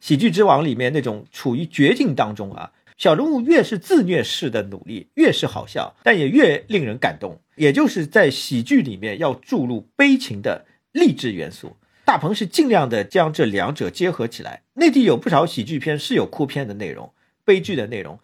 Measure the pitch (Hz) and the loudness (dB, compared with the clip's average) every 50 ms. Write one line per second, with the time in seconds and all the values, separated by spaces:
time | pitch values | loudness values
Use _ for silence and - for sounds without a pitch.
0 | - - 156 135 226 220 165 190 208 185 143 139 165 151 117 117 123 127 151 151 | -2 0 0 2 2 2 2 4 4 4 4 4 2 -2 -2 -2 -2 -2 -2 -2
1 | 127 120 104 107 - _ - - - 135 117 143 170 165 - 147 139 151 240 254 | -2 -4 -6 -8 -12 _ -12 -6 -4 -4 -2 -4 -4 -4 0 2 4 4 4 2
2 | 277 196 127 - 117 107 107 104 101 98 - - 85 - _ _ _ _ _ - | 0 0 0 0 -2 -2 -4 -8 -10 -12 -12 -14 -16 -16 _ _ _ _ _ 0
3 | - 180 156 160 285 320 302 247 233 285 339 277 196 - 220 180 - - 381 302 | 2 2 4 4 2 0 -2 0 2 4 4 4 2 2 -2 -6 -2 2 2 4
4 | 190 175 180 143 110 - - - 175 127 113 110 98 98 98 92 - 90 113 92 | 4 2 0 0 -2 -2 -6 -6 -4 -4 -4 -4 -6 -6 -10 -16 -14 -14 -14 -14
5 | - _ _ 285 320 208 151 - - 123 - - - - - - - - - _ | -14 _ _ 4 4 4 4 2 -2 -4 -4 -8 -12 -10 -8 -8 -8 -8 -10 _
6 | - 233 226 175 143 135 208 294 262 170 143 - - - 220 185 139 110 110 131 | 0 0 2 2 2 2 4 4 4 4 4 0 -2 -4 -4 -2 -2 -4 -4 -4
7 | - 104 80 - 104 90 80 - _ _ _ - 151 143 - 277 311 240 - 185 | -4 -4 -4 -6 -12 -14 -14 -16 _ _ _ 2 2 4 4 4 2 0 0 -2
8 | 151 147 - 226 180 143 - - - - 135 117 165 - 285 247 165 123 101 92 | -2 2 4 4 4 4 2 -2 -6 -4 -4 -4 0 2 2 2 2 0 -4 -8
9 | 104 110 101 107 165 143 120 - _ - 262 185 131 123 123 107 - _ _ - | -8 -8 -4 -2 -2 -4 -4 -6 _ -4 -4 -2 -2 -2 -4 -6 -10 _ _ 2
10 | 285 285 269 262 - - 104 101 104 120 87 - _ _ _ _ _ _ - 302 | 2 4 4 2 0 -4 -10 -6 -4 -4 -6 -6 _ _ _ _ _ _ 0 2
11 | 349 247 135 - 131 117 98 82 76 82 - - - - - _ _ _ _ _ | 4 4 2 0 -4 -6 -6 -6 -8 -10 -12 -16 -20 -20 -20 _ _ _ _ _
12 | _ - 165 151 147 170 214 - 220 170 - - 302 254 220 175 139 120 117 104 | _ 0 0 0 0 -2 -4 -4 -6 -2 0 0 2 4 2 2 2 0 -2 -4
13 | 98 - - 185 165 156 156 - 143 110 98 95 90 123 151 - 113 90 - - | -2 0 2 2 2 2 0 0 0 0 0 -2 -2 -4 -4 -6 -8 -8 -4 -4
14 | 175 180 160 - 117 113 - - - - - - _ _ _ 254 339 320 247 277 | -2 -2 -2 -4 -6 -8 -10 -12 -16 -16 -16 -18 _ _ _ 2 2 4 4 4
15 | 240 196 123 - - 240 165 143 170 - - 127 101 123 160 135 - 156 151 147 | 4 4 2 2 2 2 2 2 2 2 -2 -6 -6 -6 -6 -6 -4 -4 -4 -4
16 | - - 254 160 - - - - 147 139 - 147 135 104 101 101 104 80 - - | -4 -2 -2 -2 -2 -2 -4 -6 -6 -6 -6 -6 -8 -8 -10 -10 -10 -10 -12 -12
17 | 60 - _ _ _ _ _ _ _ - 196 190 165 208 185 131 104 107 120 101 | -16 -20 _ _ _ _ _ _ _ 2 2 2 0 -2 -4 -4 -6 -6 -8 -10
18 | 87 73 85 - | -10 -12 -16 -20